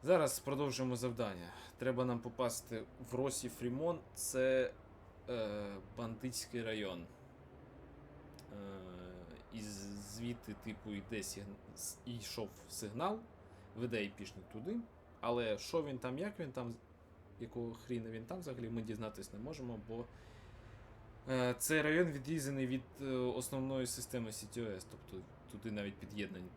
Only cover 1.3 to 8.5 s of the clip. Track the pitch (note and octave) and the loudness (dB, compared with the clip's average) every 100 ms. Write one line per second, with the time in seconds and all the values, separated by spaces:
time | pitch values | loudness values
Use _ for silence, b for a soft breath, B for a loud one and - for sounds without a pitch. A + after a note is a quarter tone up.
1.3 | F#2 F2 B B - B2+ B2 B2+ A#2+ A#2+ | 0 -6 B B 0 2 4 4 4 0
2.3 | A#2 B2 A#2 - A2+ - - B2+ B2 C3+ | 2 2 2 -2 -4 -4 -10 -2 2 4
3.3 | B2+ B2 - B2 B2+ E3 E3 - - - | 2 -2 0 0 4 2 2 -4 -4 0
4.3 | C3 C3 C3 B2+ - - - - - - | 6 8 8 6 0 -14 -16 -16 -14 -2
5.3 | A#2+ G#2+ G#2 G2+ G2 G2+ A2+ A#2 A2+ B2+ | 0 2 0 -2 -4 -8 -4 -4 -2 -2
6.3 | A#2+ - A#2+ A2+ A2 G2 F2 E2+ - - | -2 -2 -2 0 2 2 0 -6 -12 -16
7.3 | - - - - - - - - - - | -16 -16 -16 -16 -16 -14 -16 -14 -14 -14
8.3 | - - | -14 -10